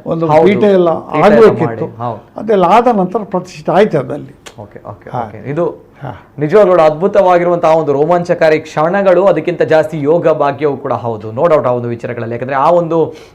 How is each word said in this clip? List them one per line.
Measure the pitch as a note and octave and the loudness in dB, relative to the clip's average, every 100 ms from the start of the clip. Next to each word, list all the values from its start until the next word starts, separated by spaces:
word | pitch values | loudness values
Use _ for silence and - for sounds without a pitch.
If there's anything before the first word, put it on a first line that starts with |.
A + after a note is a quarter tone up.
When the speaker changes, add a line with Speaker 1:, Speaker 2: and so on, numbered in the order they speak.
Speaker 1:
ಒಂದು | - E3 E3 | -6 -4 2
Speaker 2:
ಹೌದು. | D#3 | 4
Speaker 1:
ಪೀಠ | F3 G3 | 4 4
ಎಲ್ಲ | G#3 F#3+ E3+ | 2 4 2
Speaker 2:
ಪೀಠ | D#3+ - D#3 | -2 -4 2
ಎಲ್ಲ | |
Speaker 1:
ಆಗಬೇಕಿತ್ತು. | F#3+ G#3+ G#3+ A#2+ | 4 6 4 4
Speaker 2:
ಮಾಡಿ, | A#2+ A2 - - | -4 -4 -10 -8
ಹೌದು. | A#2+ G#2 - - | -8 -8 -14 -12
Speaker 1:
ಅದೆಲ್ಲ | G#3+ G3+ | -2 2
ಆದ | F3 A3 A#3+ | 4 4 4
ನಂತರ | G#3+ F3+ A3 | 0 -2 -4
ಪ್ರತಿಷ್ಠೆ | G3+ F#3 F3+ D3+ D#3+ | -6 -8 -8 -10 -2
ಆಯ್ತು | E3 G#3+ D3+ | 0 2 0
ಅದಲ್ಲಿ. | C3 C#3+ C3 - - - | -4 -10 -12 -20 -20 -20
Speaker 2:
ಓಕೆ, | G#2 - - | -20 -18 -18
ಓಕೆ, | G#2 - | -18 -10
Speaker 1:
ಹಾ. | B2+ | -10
Speaker 2:
ಓಕೆ. | A2 G#2+ A2+ | -10 -12 -8
ಇದು | D3 F3 - - - | -4 -4 -6 -20 -16
Speaker 1:
ಹಾ. | C3 G#2+ - - | -16 -16 -18 -6
Speaker 2:
ನಿಜವಾಗ್ಲೂ | D3 G#3 F#3+ | 0 4 4
ಕೂಡ | F3 | 4
ಅದ್ಭುತವಾಗಿರುವಂತಹ | D#3 D3+ G3 G3+ F#3 F3 F3 E3+ E3 | 4 2 0 2 2 2 2 0 2
ಒಂದು | D#3+ D3 | 2 2
ರೋಮಾಂಚಕಾರಿ | C#3 D3+ F3 E3+ E3+ D#3+ D#3 | 0 2 0 0 2 2 2
ಕ್ಷಣಗಳು, | D#3 D#3 D#3+ G3+ F#3+ F3 | -2 -2 -2 0 2 4
ಅದಕ್ಕಿಂತ | G3 D#3+ D#3+ E3 | 2 0 -2 -2
ಜಾಸ್ತಿ | D3 D#3 D#3 D#3+ | 2 2 0 -4
ಯೋಗ | C#3 E3+ - | 0 2 0
ಭಾಗ್ಯವೂ | B2 C#3+ B2 D3+ C3 | 0 -2 -2 -4 -4
ಕೂಡ | C#3 | -6
ಹೌದು, | A#2 A#2 G#2+ G#2+ | -4 -4 -8 -8
no | A2+ E3+ | -6 0
doubt | D3+ B2+ | 0 0
ಆ | |
ಒಂದು | B2 A#2+ | -2 -4
ವಿಚಾರಗಳಲ್ಲಿ. | A#2 B2 A#2 A#2 | -8 -8 -8 -8
ಯಾಕಂದ್ರೆ | A#2 B2+ | -8 -4
ಆ | C#3 D3+ | 0 2
ಒಂದು, | F3 E3 E3 D3+ - - | 2 0 -2 -2 -6 -20